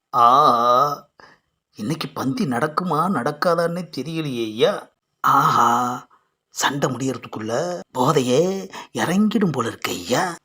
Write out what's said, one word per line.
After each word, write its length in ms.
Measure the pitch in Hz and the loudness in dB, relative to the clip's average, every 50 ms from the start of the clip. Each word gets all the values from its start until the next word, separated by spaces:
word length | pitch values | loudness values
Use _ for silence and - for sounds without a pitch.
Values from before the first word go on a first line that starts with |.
| _ _ | _ _
ஆ, 140 | - 127 117 120 123 143 151 143 120 117 120 120 123 127 139 147 143 - - _ _ - - - _ _ _ _ _ _ _ _ _ - | 2 4 6 6 6 6 6 4 4 4 4 4 4 4 2 2 -2 -6 -10 _ _ -20 -20 -20 _ _ _ _ _ _ _ _ _ -8
இன்னைக்கு 300 | 104 113 160 - - - | -6 -6 -6 -6 -8 -8
பந்தி 340 | - - 123 131 131 - 208 | -6 -4 -4 -2 -2 -2 -2
நடக்குமா 540 | 135 123 117 156 160 - - 180 185 151 147 165 190 | -2 -2 -2 -2 -2 -2 -4 -4 -2 0 0 0 0
நடக்காதான்னே 760 | 196 127 117 - - - - 180 170 170 170 165 170 180 175 - | -2 -2 -2 -4 -4 -2 0 0 2 2 0 -2 -4 -6 -10 -10
தெரியலையே 560 | - 135 127 156 160 160 156 143 127 117 113 | -10 -10 -8 -6 -6 -6 -4 -4 -4 -4 -4
ஐயா. 280 | 110 107 110 139 190 196 160 - - _ _ _ _ _ _ - | -4 0 0 2 2 0 -2 -8 -16 _ _ _ _ _ _ 0
ஆஹா, 440 | - 135 - - - - - - 117 120 120 123 123 123 127 - _ _ _ _ _ _ _ _ _ - | 2 2 4 4 2 2 2 4 4 2 2 0 -2 -4 -8 -12 _ _ _ _ _ _ _ _ _ -8
சண்டை 320 | - - - 135 147 160 147 | -4 -4 -4 -2 -2 -2 -2
முடியறதுக்குள்ள 640 | 123 117 135 131 127 - - - - - 110 107 113 131 170 180 175 175 - _ - | -2 -4 -6 -6 -6 -6 -10 -14 -12 -10 -8 -4 -4 -4 -4 -4 -6 -10 -12 _ -4
போதையே 460 | 127 127 143 160 147 123 123 123 143 170 185 190 196 185 - - - - - | 0 0 2 2 2 2 4 4 4 2 2 -2 -6 -8 -12 -14 -18 -16 -12
இறங்கிடும் 600 | - 120 107 - 175 196 214 208 - 226 208 175 139 | -6 -4 -2 0 2 2 2 2 2 2 0 0 0
போல 140 | 127 113 113 | 0 -2 -4
இருக்கு 240 | 107 - - - | -6 -8 -6 -6
ஐயா. 300 | 90 87 87 92 123 151 185 180 165 - | -6 -6 -4 -2 -2 0 -2 -2 -6 -10